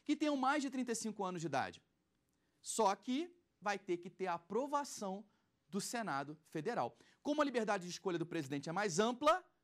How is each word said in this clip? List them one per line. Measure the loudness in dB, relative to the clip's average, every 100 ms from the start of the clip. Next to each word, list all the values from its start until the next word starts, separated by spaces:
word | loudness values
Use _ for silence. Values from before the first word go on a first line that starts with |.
que | -2 2
tenham | 2 2
mais | 2 2
de | 0
trinta | -2 -2
e | -2
cinco | -4 -2
anos | -4 -2
de | 0
idade. | 0 0 -4 _ _ _ _ _ _ _ _
Só | -4 2 2 2
que | 0 -2 -2 -10 _ _
vai | -4 -2
ter | -2 -4
que | -4
ter | -6 -4
a |
aprovação | -4 -2 -2 0 0 -2 -6 -6 -6 -10 _ _ _ _
do | -6
Senado | -4 -4 -2 -2 -4 -10 _
Federal. | -6 -2 0 -2 -4 -20 _
Como | 0 2
a | 2
liberdade | 2 0 0 -4
de |
escolha | -6 -2 -2
do | -2
presidente | -4 -2 -4 -4
é |
mais | -2 0 4
ampla, | 2 4 4 4 2 _